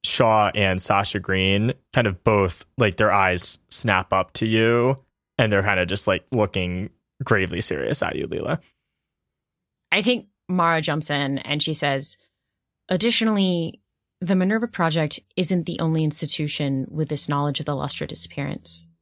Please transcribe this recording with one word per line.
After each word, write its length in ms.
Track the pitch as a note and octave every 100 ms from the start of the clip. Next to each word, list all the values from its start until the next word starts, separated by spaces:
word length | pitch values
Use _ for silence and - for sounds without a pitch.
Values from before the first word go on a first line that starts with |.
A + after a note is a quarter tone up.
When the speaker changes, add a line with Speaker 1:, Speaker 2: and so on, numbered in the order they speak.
Speaker 1:
Shaw 460 | - - A#2 A2 G#2
and 280 | G#2 G2 F#2
Sasha 380 | - G2 G2+ G2+
Green 520 | F2+ F#2+ F#2+ G2 A#2 - _
kind 140 | - A2+
of 160 | F2+
both, 420 | - G#2 F#2+ - - -
like, 200 | A2 F2+
their 160 | G#2+
eyes 480 | G2 F#2+ F2+ - - _
snap 420 | - A2+ F#2 F#2
up 200 | F#2+ F#2+
to 120 | - A2+
you 520 | A2 A2+ A#2 B2 C3+ _ _ _ -
and 140 | A2
they're 100 | G2+
kind 160 | G2+ F#2+
of 80 | F2
just, 180 | G2 -
like, 180 | F#2 _
looking 580 | A#2+ G#2 G2 F2+ F2+ G2+ _ _ _
gravely 380 | B2+ G#2+ F#2 E2+
serious 420 | - C#2+ A#1+ -
at 140 | - -
you, 100 | C#2+
Leela. 320 | - - E3 _ _ _ _ _ _ _ _ _ _ _ _ _
Speaker 2:
I 100 | F#3
think 240 | G#3+ B3 - _ -
Mara 320 | F3+ E3 E3
jumps 280 | D#3 D3+ D#3
in 300 | D3 C#3 C#3
and 240 | - D3
she 100 | D3+
says, 440 | D3+ C#3+ C#3 C#3+ - _ _ _ _ _ _ -
"Additionally, 920 | F3+ A#3 A#3 A3 G#3 F#3+ F3 E3 - _ _ _ _
the 140 | F3
Minerva 320 | F#3+ F#3 A3 A#3
Project 520 | - E3 D#3+ D3+ - _ -
isn't 300 | E3 F3+ E3
the 120 | E3
only 220 | D#3+ D#3+
institution 840 | D#3 - D3+ - D3+ - C#3+ C3+ -
with 180 | D#3 D#3
this 200 | D3 -
knowledge 320 | C#3+ D3 C#3+
of 60 | D3+
the 80 | C#3
Lustra 300 | C#3+ - -
disappearance. 800 | - - - C#3+ - - - - _